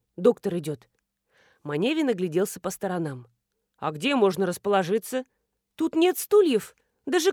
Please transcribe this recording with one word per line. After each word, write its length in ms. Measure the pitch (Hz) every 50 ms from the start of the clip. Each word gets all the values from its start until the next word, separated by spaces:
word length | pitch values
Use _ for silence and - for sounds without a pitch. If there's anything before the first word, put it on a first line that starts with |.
| _ _ _
доктор 400 | - 180 233 233 - - 196 175 175
идет». 300 | 151 156 147 135 _ _ _ _ _ _ _ _ _ _ _ _ _ _ _ _ _
Маневин 480 | 143 147 151 180 247 311 311 320 262
огляделся 500 | 233 175 185 180 151 180 190 208 - -
по 80 | - 180
сторонам. 580 | - - - 196 180 180 170 151 135 127 120 - _ _ _ _ _ _ _ _ _ _
«А 120 | - 151 156
где 220 | 151 156 269 285
можно 300 | 262 208 196 180 151 196
расположиться?» 800 | 180 175 - - 202 202 196 185 160 196 226 - - - 254 254 - _ _ _ _ _ _ _ _ _
«Тут 200 | - 320 320 -
нет 240 | 320 330 359 370 -
стульев, 580 | - - - 415 403 330 254 208 - - - _ _ _ _ _ _
даже 260 | - 269 370 311 370